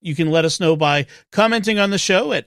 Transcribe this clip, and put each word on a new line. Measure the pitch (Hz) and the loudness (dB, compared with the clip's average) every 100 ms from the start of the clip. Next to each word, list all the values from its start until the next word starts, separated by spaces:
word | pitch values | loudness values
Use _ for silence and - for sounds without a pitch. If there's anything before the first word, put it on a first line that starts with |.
You | 170 | -10
can | 147 160 | -4 0
let | 165 | 2
us | 160 - | 0 0
know | 170 160 | 0 2
by | 151 143 139 - _ | 2 0 -4 -12 _
commenting | - 220 226 202 208 | 0 0 0 0 0
on | 202 | 0
the | 196 | 0
show | - 185 - | 0 0 0
at | - | -4